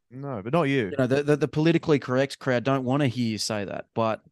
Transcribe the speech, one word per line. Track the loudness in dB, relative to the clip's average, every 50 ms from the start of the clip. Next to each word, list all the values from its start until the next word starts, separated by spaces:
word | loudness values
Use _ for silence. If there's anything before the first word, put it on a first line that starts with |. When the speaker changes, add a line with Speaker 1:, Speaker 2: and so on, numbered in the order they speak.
| _ -18
Speaker 1:
No, | -16 -12 -10 -8 -8 -8
but | -4 -2 0
not | 0 2
you. | 2 2 0 0 0
Speaker 2:
you | 0
know, | 0 0
the, | 2 2 0 2
the, | 2 2
the | 2 0
politically | -2 0 2 2 2 2 2 2 2 2 2
correct | 2 0 0 0 0 0 -4 -4
crowd | -2 0 0 2 2
don't | 2 0 0 0
wanna | 0 0 2 2
hear | 0 0 0 -2
you | -2 -2
say | -2 -4 -4 -4 -4 -4
that, | -6 -8 -10 -10 _ -2
but | 0 0 0 0 -4 _ -20